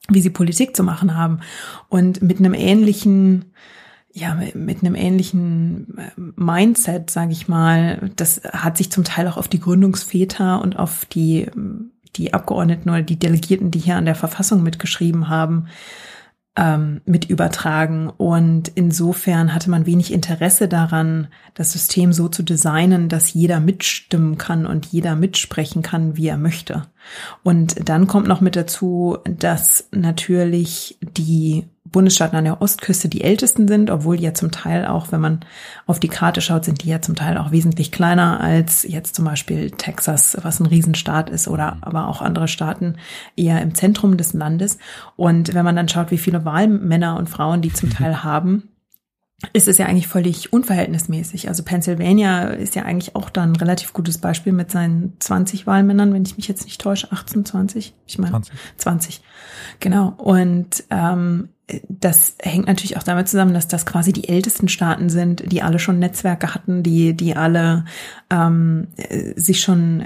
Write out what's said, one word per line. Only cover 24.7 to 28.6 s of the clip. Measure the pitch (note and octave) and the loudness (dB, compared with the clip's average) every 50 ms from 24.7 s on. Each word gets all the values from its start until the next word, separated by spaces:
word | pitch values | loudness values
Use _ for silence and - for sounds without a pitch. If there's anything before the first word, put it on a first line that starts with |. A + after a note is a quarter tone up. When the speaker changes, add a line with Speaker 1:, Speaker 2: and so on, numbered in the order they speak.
| - D#3 D3 | -4 -4 -4
Speaker 1:
jeder | - - E3+ E3+ E3+ D#3 | -4 -4 -2 -2 0 0
mitsprechen | D#3 F3 G3 F#3 - - - - - D#3 D#3 - E3 | 0 0 0 0 -4 -6 -4 -4 -6 -6 -4 -4 -4
kann, | D#3+ - - E3 D#3+ D#3+ D3+ | -4 -2 -2 -2 0 -2 -2
wie | D#3+ D#3+ D#3 | -2 -2 -2
er | D3+ D3 | -2 -2
möchte. | D3+ E3 D#3+ - - - - D#3 C#3+ - _ _ - - - - - - - - | -2 -2 -2 -4 -8 -8 -8 -8 -8 -10 _ _ -20 -20 -18 -16 -16 -18 -18 -4
Und | - F#3 F3 E3 D#3+ D#3+ - - E3 - | 0 2 4 4 2 2 0 -2 -2 0
dann | D#3 E3 F#3+ | 2 2 4
kommt | F#3+ G3+ G3+ - | 4 4 2 2
noch | F#3+ F#3 - | 2 2 4
mit | F#3 F3+ F3+ | 2 2 2
dazu, | F3 | 0